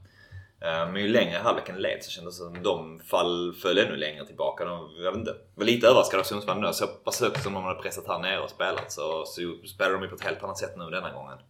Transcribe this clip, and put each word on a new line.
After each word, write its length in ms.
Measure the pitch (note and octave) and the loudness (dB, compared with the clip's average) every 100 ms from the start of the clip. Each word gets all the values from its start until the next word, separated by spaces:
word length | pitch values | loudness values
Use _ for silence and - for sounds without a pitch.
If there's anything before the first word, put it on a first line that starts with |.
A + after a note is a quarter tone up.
| - - - F#2+ - _ | -20 -20 -18 -16 -16 _
Eh, 300 | E2 E2 E2+ | -2 0 -2
men 100 | F#2+ | 0
ju 60 | G#2 | 4
längre 300 | G#2 F2 E2+ | 4 4 2
halvleken 440 | A2+ G2 - F#2 | 2 0 -2 -4
led 220 | - - | -4 -4
så 80 | - | -8
kändes 280 | - E2+ F#2 | -10 -10 -10
det 60 | E2+ | -10
som 80 | |
att 100 | F2 | -2
de 360 | F#2+ E2+ D#2+ E2 | 0 0 -4 -14
fall, 540 | - F#2 F2 F2 F2 F2 | 0 2 4 2 -2 -2
föll 160 | F#2+ F2+ | 2 4
ännu 180 | - C#2+ | 4 0
längre 300 | D2+ D2+ C#2 | -4 -6 -14
tillbaka. 400 | - C#2 - F2 | -4 -2 -2 -6
De, 300 | F2 D2+ D#2 | -6 -10 -4
jag 140 | F2 | -2
vet 80 | G2+ | -2
inte, 160 | - - - - | -4 -6 -14 -2
var 100 | G#2+ | 2
lite 220 | A#2+ A2+ | 8 10
överraskad 320 | A#2 F#2+ F#2+ | 10 8 4
av 40 | |
Sundsvall 380 | F#2+ G2+ - F#2+ | 2 -2 -2 0
nu, 120 | G2+ | 0
så 140 | - G#2 | 0 -2
pass 340 | - - - | -2 -4 2
högt 220 | A2+ C#3 | 2 2
som 100 | G2 | -4
de 100 | G2 | -4
hade 180 | F#2 F#2 | -4 -4
pressat 260 | F#2 F#2 E2+ | -6 -8 -6
här 120 | F2 | -4
nere 200 | F2+ F#2+ | 0 -2
och 100 | D2+ | -4
spelat, 420 | - F2+ - D#2 | -2 0 0 -4
så, 340 | - D#2 D#2+ D2+ | -4 -2 -2 -6
så 160 | - F2 E2+ - | -6 -6 -6 -14
spelade 280 | - F#2+ F#2+ | 0 2 2
de 80 | |
ju 60 | F#2 | -2
på 60 | F2 | -6
ett 80 | |
helt 200 | F#2+ - | -6 -4
annat 140 | G2 F#2+ | -6 -6
sätt 200 | F#2+ F2+ | -6 -8
nu 120 | E2 | -6
denna 240 | F2+ E2+ | -6 -6
gången. 240 | C2 C2+ C2 | -10 -14 -16